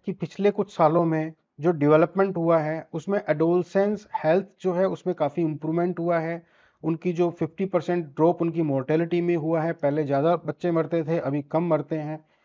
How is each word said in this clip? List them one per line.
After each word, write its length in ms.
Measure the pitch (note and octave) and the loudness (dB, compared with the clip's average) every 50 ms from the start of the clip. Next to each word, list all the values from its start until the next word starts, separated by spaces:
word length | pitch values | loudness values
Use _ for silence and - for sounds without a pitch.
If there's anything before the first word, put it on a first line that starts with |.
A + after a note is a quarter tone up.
| _ | _
कि 60 | G3+ F3+ | -10 -8
पिछले 380 | - E3+ D3+ - - G3 G#3 | -6 -8 -10 -4 -2 0 0
कुछ 260 | G3 G#3+ G3 - - | 0 0 -4 -4 0
सालों 280 | - E3 D3+ E3 F3 E3+ | 2 4 4 4 4 2
में 280 | E3 D#3+ D#3 D#3 D#3+ D#3+ _ _ _ _ - | 2 0 0 -2 -4 -8 _ _ _ _ -2
जो 100 | C#3+ F3 | 0 0
डेवलपमेंट 640 | F3 C#3+ C#3+ D3 D#3 D#3+ D#3+ D#3+ - G3 G3 G3 F#3 | 2 2 4 6 6 6 6 4 2 0 0 0 0
हुआ 220 | E3+ E3 E3+ E3 D#3+ | 0 2 2 2 2
है 300 | D3+ D3+ D#3+ E3 - - - | 2 -2 -4 -6 -8 -10 -10
उसमें 280 | D#3+ - G3 G3 G3+ - - | -8 -4 -2 -2 -2 0 0
एडोलसेंस 800 | D#3 D3 D#3+ E3 F3 F3+ E3+ - - G3 G3 G#3 G#3+ G3+ - - - - - | 0 2 2 2 2 2 0 0 0 0 0 0 -2 -4 -6 -10 -8 -2 0
हेल्थ 220 | D#3 E3+ G3 F#3+ - _ _ | 2 2 2 0 -4 _ _
जो 120 | - F#3 F3 | -4 -2 0
है 160 | F3 F#3+ F#3+ | 0 0 0
उसमें 280 | F3 - - F#3 E3+ | -2 -4 -4 -6 -4
काफ़ी 260 | - D3+ C#3+ - F3 E3+ | -2 -2 -2 0 0 -2
इम्प्रूवमेंट 560 | D#3+ D3+ C#3+ D#3+ D#3+ D#3+ E3+ F3 F#3 F3 E3+ | -2 -2 -4 -4 -4 -2 0 0 -2 -2 -2
हुआ 200 | E3 F3 E3+ E3 | -2 0 0 0
है। 280 | D#3+ E3 E3+ E3+ E3 _ _ _ _ _ _ _ - | -2 -4 -6 -8 -12 _ _ _ _ _ _ _ -4
उनकी 300 | D#3+ E3 D#3+ - F3+ E3+ | -4 -4 -2 -2 -2 0
जो 180 | E3+ F3 E3+ | 0 0 0
फिफ्टी 340 | E3+ - E3 D#3 - - F#3+ | 0 -2 -6 -6 -4 -4 -4
परसेंट 420 | F#3+ - E3+ E3 F3+ F3 F3 E3 | -2 -2 -2 -2 -2 -2 -4 -4
ड्रॉप 360 | C#3 C3+ - D#3 F3 E3+ - E3+ | -4 0 2 4 4 4 2 -2
उनकी 200 | E3+ D#3 E3+ E3 | -2 -2 -2 -2
मोर्टेलिटी 580 | D3 C3+ C3+ B2+ - D3+ D#3+ E3+ E3 F3 E3+ | 0 -2 -2 0 0 0 0 0 0 -2 0
में 160 | E3+ F3 F3 | 0 0 0
हुआ 260 | E3 D3 D#3+ E3 D#3+ D#3 | 0 0 -2 -2 0 -2
है, 100 | E3 E3 | -2 -2
पहले 320 | - - C#3 C#3+ D#3 D3+ | -2 -2 0 0 0 0
ज़्यादा 320 | C3+ C#3 C#3 D3 E3 F3 | 0 0 2 2 2 2
बच्चे 340 | E3 - D3 - - - F3 | 0 -2 -6 -8 -4 -2 0
मरते 340 | E3+ D#3+ D#3+ - F3 E3+ D#3 | 0 0 0 0 -2 -2 -2
थे, 140 | D3+ E3 E3 | -2 -2 -2
अभी 240 | - C#3 C#3 D3 C#3 | -2 -2 -4 -4 -4
कम 200 | - - D#3+ F3 | -2 -2 -2 0
मरते 340 | E3+ D#3 D3 C#3+ - D#3+ | 2 0 0 -2 -4 -6
हैं, 280 | D#3 D3+ D3+ D#3 D#3 - _ _ _ _ | -6 -6 -6 -8 -10 -14 _ _ _ _